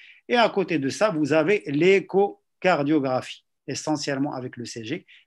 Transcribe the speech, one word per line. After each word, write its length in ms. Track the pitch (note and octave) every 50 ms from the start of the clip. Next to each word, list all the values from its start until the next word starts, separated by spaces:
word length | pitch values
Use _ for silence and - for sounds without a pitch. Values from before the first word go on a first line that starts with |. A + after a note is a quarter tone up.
| - - - _ _ -
Et 100 | A#3 A#3+
à 120 | A3+ G3+
côté 300 | - G3+ F#3 D#3+ E3+ D3+
de 100 | C3+ C3+
ça, 220 | A#2+ - G3+ A3
vous 200 | F#3 D3+ D#3 B2+ D3+
avez 280 | D#3+ D#3 D#3+ G#3 G3+ - -
l'échocardiographie, 1800 | C#3 D3 E3 F#3 G3 G3 - - - F#3+ G3+ G3 - - _ _ _ _ - F3+ F3 C#3+ C#3+ C#3 D#3+ D#3+ C3+ C3+ B2+ B2 A#2+ - - - _ _ _ _ _ -
essentiellement 640 | C3+ - - D#3 D#3 D3 - D3+ C#3 C3 C#3 C#3+ -
avec 240 | C3 B2 B2+ - -
le 80 | A#2
C 180 | A2 - A#2+ A2+
G, 220 | A2 D3+ F#3 - _ - - _